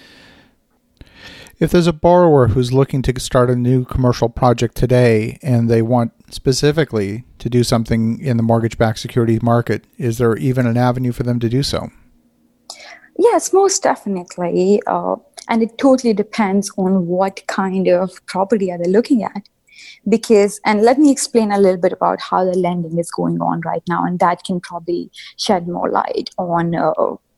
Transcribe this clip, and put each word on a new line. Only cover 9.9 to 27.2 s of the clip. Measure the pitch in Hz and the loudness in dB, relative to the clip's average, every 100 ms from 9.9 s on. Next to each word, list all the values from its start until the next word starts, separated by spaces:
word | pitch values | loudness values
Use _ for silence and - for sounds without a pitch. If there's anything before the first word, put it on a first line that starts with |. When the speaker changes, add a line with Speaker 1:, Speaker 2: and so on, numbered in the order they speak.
| - | -6
Speaker 1:
is | 123 113 | -4 0
there | 117 110 | 0 0
even | 139 127 123 | 0 0 0
an | 117 | 2
avenue | 123 123 123 | 0 0 -4
for | - | -4
them | 123 120 | -4 -2
to | 117 | -2
do | 123 | -2
so? | - 82 - _ _ _ _ _ _ _ - - - - _ - | -2 -6 -8 _ _ _ _ _ _ _ -20 -20 -20 -20 _ 0
Speaker 2:
Yes, | 440 359 - | 2 2 0
most | 370 392 - | 2 2 0
definitely. | 262 262 208 185 175 - 175 175 185 208 - | -2 -2 -4 -8 -8 -8 -4 0 2 2 0
Uh, | 175 180 190 _ - - | -4 -2 -6 _ -16 -4
and | 233 | -2
it | 226 - | -2 0
totally | 277 262 233 | 2 2 2
depends | 208 - - 196 196 196 - | -2 -2 -2 0 0 -2 -2
on | 185 190 170 | 0 0 0
what | 180 196 190 - | -2 -2 -4 -8
kind | - 190 190 180 | -4 -2 0 2
of | 180 185 - - | 2 0 -8 -8
property | 180 196 220 185 | -4 0 0 -2
are | 175 | -2
they | 175 | 0
looking | 196 240 254 | 2 2 0
at. | - 202 - _ _ - - - 208 | 0 -8 -16 _ _ -20 -20 -8 -2
Because, | 226 - 208 202 - | 0 4 4 2 -2
and | - 208 | -2 2
let | 226 269 | 4 4
me | 294 | 4
explain | 269 - 233 214 | 2 0 -2 0
a | 202 | 2
little | 196 185 | 2 2
bit | 180 | -2
about | - 175 190 | 0 -2 -2
how | - 180 185 | -2 -2 0
the | 180 | 0
lending | 180 180 160 170 | -2 -2 -4 -4
is | 170 | -6
going | - 170 170 | -4 -4 -2
on | - 175 | -4 -4
right | 165 170 - | -6 -8 -4
now, | 170 175 | -4 -4
and | 175 | 0
that | 180 175 | 0 -2
can | - 180 | -6 -8
probably | - 175 165 175 - - - - | -8 -14 -8 -8 -8 -18 -20 -10
shed | - 185 175 | -2 -2 -2
more | 175 180 | -6 -2
light | - - - - - | -2 -2 -6 -8 -8
on, | 180 170 170 165 | -4 -2 -2 -2
uh, | 160 - - - | -2 -2 -4 -4